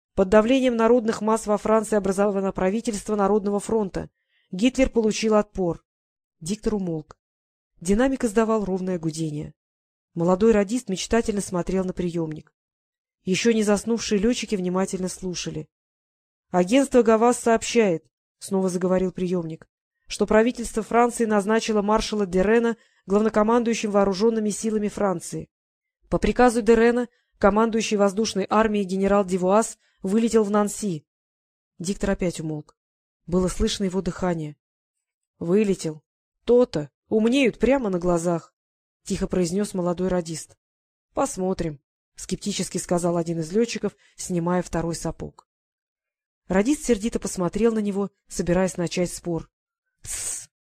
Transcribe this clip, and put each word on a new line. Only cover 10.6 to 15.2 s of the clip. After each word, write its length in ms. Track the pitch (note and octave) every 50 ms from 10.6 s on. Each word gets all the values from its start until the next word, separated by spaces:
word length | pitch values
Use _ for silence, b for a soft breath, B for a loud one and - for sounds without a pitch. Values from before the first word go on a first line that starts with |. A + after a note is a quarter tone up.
| G3+ F#3+ A#3 B3 -
мечтательно 540 | - F#3+ F3 - - A#3 A3+ A#3 - G3+ G3+
смотрел 420 | F3+ - F#3+ F3 E3+ - F3+ F#3+ F#3
на 100 | F#3 F3
приемник. 600 | - F3+ F3 E3 E3+ D#3+ D#3 D#3 D3+ - _ _ _ _ _ _ _ _ _ _ _ _ _ _ _ _
Еще 300 | F#3 F#3 - - A#3 A3+
не 100 | A3 G#3+
заснувшие 560 | G#3 G#3 G3 - A3 A#3 A3 - - G#3+ G3
летчики 320 | F#3+ A#3 B3+ - - - A3
внимательно 540 | F#3 F3+ F3+ F3+ F#3 F#3+ F#3 - F3+ F#3
слушали. 600 | F3+ - -